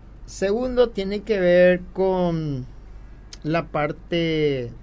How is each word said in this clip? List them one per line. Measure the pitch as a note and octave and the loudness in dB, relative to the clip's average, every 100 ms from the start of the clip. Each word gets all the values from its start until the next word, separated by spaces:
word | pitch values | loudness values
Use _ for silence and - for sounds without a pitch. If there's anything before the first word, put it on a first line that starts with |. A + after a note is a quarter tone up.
| - - - | -20 -20 -18
Segundo, | - G3 A3 B3+ B3 A#3+ | -4 -2 0 0 2 2
tiene | A3 F#3+ G#3 | 0 -4 -6
que | G3 G#3 | -2 0
ver | F3+ F3 F3+ F3+ F3+ | 4 6 6 4 -2
con | - F#3+ F#3 F3 E3 D#3 C3+ B2+ - - - - - - - | -2 0 2 0 0 -4 -6 -8 -16 -20 -20 -20 -20 -20 -10
la | D3+ E3 D#3+ | -4 -4 -2
parte | D#3 D3+ D#3 - E3+ E3 D#3 D3+ C3+ A#2+ - | -4 -4 -6 -6 -2 0 0 0 -2 -6 -12